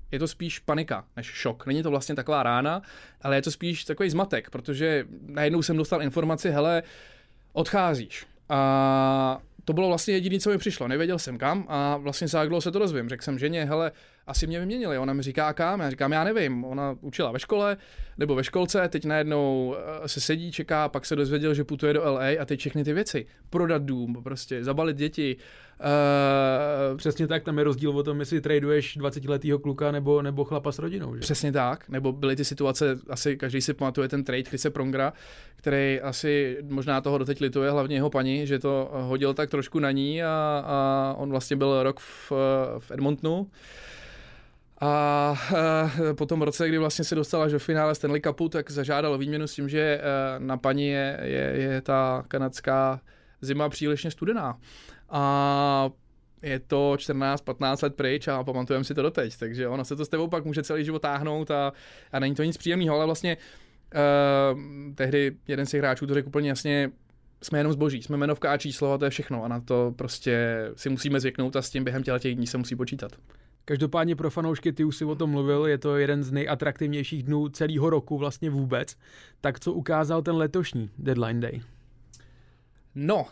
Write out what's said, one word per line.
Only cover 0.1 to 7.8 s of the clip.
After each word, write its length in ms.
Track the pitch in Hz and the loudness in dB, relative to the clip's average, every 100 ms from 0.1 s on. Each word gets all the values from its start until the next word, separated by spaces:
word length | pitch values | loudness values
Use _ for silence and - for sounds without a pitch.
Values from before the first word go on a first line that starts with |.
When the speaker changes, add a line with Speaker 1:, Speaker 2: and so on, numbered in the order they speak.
Speaker 1:
je 80 | 135 | -4
to 80 | 156 | -4
spíš 320 | - 170 - | -4 -8 -6
panika 460 | - 151 151 104 - - | -2 -2 -2 -6 -8 -14
než 80 | 117 | -12
šok. 380 | - - - | -6 -4 -4
Není 180 | - 147 | -2 -2
to 60 | 160 | 0
vlastně 260 | 143 - | -2 -2
taková 280 | 139 127 151 | -4 0 2
rána, 380 | 120 120 143 180 - - - - | 2 2 0 -2 -8 -20 -20 -8
ale 140 | 139 | 0
je 60 | 139 | 0
to 100 | 156 | 0
spíš 320 | - 170 165 | -4 -4 -4
takový 260 | - 151 190 | -4 -2 0
zmatek, 400 | 160 196 120 - | 0 0 -2 -4
protože 560 | 123 120 135 160 151 - - - | -8 -6 -2 0 0 -2 -10 -10
najednou 340 | 147 151 165 | -2 2 2
jsem 160 | 147 156 | 2 0
dostal 240 | 151 170 | 0 0
informaci, 480 | 143 165 160 160 185 | 0 0 0 0 2
„Hele, 320 | 147 156 170 165 - - - - - - | 2 4 2 -2 -12 -20 -20 -20 -20 -6
odcházíš.“ 720 | - 160 202 | -4 0 2